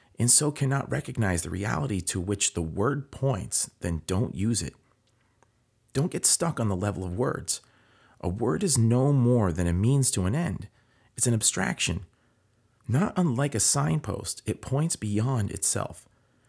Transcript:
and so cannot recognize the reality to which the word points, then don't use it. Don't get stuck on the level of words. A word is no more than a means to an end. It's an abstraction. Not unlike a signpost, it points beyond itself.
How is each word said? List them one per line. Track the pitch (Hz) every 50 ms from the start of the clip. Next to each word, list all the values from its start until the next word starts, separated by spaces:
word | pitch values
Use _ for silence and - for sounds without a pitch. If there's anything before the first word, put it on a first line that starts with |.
| _ _ _ -
and | 117 123
so | - - 151 143
cannot | 143 - 143 131 139 139 - -
recognize | 127 147 - - - - 110 95 90 85
the | - -
reality | 87 92 104 113 120 - 143 123 104 90
to | 87 - - 92
which | 87 101 101 - - -
the | - 87
word | 82 80 78 92 104 139 143 147 135 -
points, | - - 135 139 117 92 - - - - - - - _
then | - 90 82 78 -
don't | - 92 95 - - -
use | 90 98 113 117 -
it. | 82 65 - - _ _ _ _ _ _ _ _ _ _ _ _ _ _ _ _ _ _ _ _ _ _ -
Don't | 131 156 185
get | - 190 -
stuck | - - - 175 165 - -
on | 113 104
the | 95
level | 90 104 104 98 -
of | 92 90 90
words. | 101 127 143 - - 90 - - - - _ _ _ _ _ _ _ _ _ _ -
A | - 87
word | 92 104 - 123 160 -
is | 208 170 131
no | 123 113 113 120 127 135 147
more | 143 131 120 120 123 120 101 90
than | 80 92 87
a | 87
means | 87 90 104 123 139 139 127 -
to | - 101 92
an | 95 117
end. | 160 175 - - - 98 - _ _ _ _ _ _ _ _ _
It's | - -
an | 123 117
abstraction. | 110 - - - 95 92 62 - - - 82 82 95 95 - _ _ _ _ _ _ _ _ _ _ _ _ _ _ _
Not | - 113 143 208 - -
unlike | 185 180 156 117 123 143 143 -
a | 104
signpost, | - - - 139 143 160 160 151 - - - - - - - - -
it | - - -
points | - - 131 143 160 165 -
beyond | - 110 104 101 104 113 131 131 113 98 -
itself. | - - - - - 101 98 - - - - _ _ _ _ _ _ _ _